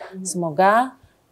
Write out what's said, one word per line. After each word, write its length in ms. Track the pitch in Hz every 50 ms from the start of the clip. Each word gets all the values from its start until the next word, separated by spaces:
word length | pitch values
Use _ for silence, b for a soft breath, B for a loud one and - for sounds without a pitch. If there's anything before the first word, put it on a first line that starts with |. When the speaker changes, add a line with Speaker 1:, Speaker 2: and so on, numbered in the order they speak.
| - - 190
Speaker 1:
Mhm. 100 | 190 185
Speaker 2:
semoga 680 | 180 180 175 175 160 147 165 185 196 214 233 262 262 - _ _ _ _ _ _ _